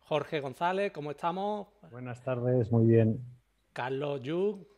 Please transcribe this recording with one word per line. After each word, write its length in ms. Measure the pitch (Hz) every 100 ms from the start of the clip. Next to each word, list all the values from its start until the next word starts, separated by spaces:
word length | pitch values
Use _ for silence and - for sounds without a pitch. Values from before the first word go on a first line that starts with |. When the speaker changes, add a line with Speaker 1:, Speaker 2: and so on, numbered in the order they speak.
Speaker 1:
Jorge 400 | _ 151 143 156
González, 500 | 135 127 170 190 202
¿cómo 200 | 196 147
estamos? 580 | 143 170 180 202 208 196 _ 165
Speaker 2:
Buenas 340 | 117 127 120
tardes, 480 | 131 127 123 127 117
muy 140 | 117 113
bien. 340 | 113 110 113 - - _ _ _
Speaker 1:
Carlos 480 | - 123 135 147 143
Yu, 440 | 123 170 196 196 170